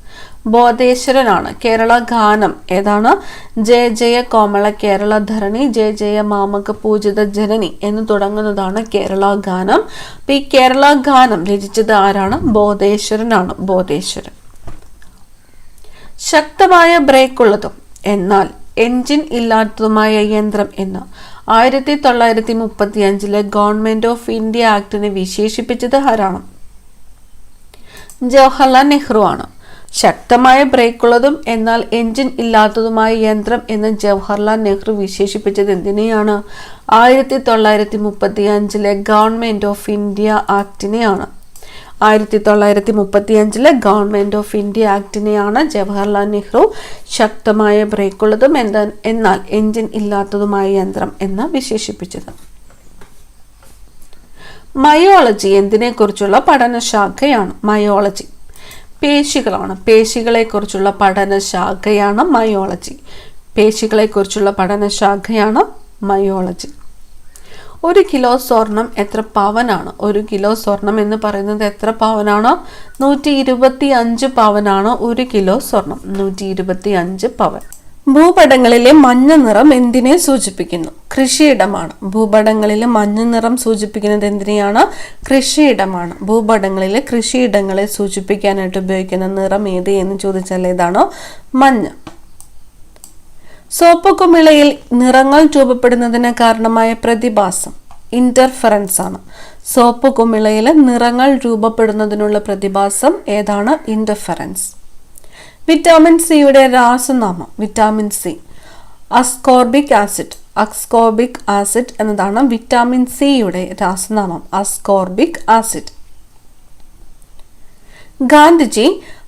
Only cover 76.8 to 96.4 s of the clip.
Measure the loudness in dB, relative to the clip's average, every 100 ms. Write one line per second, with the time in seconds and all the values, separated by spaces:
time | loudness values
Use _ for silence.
76.8 | -2 -2 -2 -6 -6 -2 -4 -4 -14 -18
77.8 | -20 -6 2 4 6 6 4 4 4 6
78.8 | 8 8 8 6 6 6 6 6 6 6
79.8 | 4 2 4 2 2 0 -2 -6 -6 -6
80.8 | -8 -12 -8 -2 -2 4 4 4 2 -2
81.8 | -8 -10 -6 -2 2 2 2 2 0 0
82.8 | 0 0 0 0 0 0 0 -2 -2 -2
83.8 | -4 -4 -2 0 -2 -4 -2 -2 0 2
84.8 | 0 -2 -14 -14 -2 0 0 2 2 2
85.8 | -2 -4 -8 -8 -2 -2 0 0 0 -2
86.8 | -2 -2 -2 -4 -2 -2 0 0 0 -2
87.8 | -4 -4 -4 -6 -4 -2 -2 -2 -4 -6
88.8 | -4 -4 -4 -4 -4 -2 -2 -2 -2 -4
89.8 | -2 -2 -2 -4 -4 -4 -4 -4 -2 0
90.8 | 0 0 0 -4 -18 -20 -6 2 4 4
91.8 | -2 -10 -20 -20 -20 -20 -20 -20 -20 -20
92.8 | -20 -20 -20 -20 -20 -20 -20 -20 -14 2
93.8 | 4 6 2 2 4 6 6 6 4 2
94.8 | -2 0 4 4 6 6 6 4 2 2
95.8 | 2 2 0 0 -2 2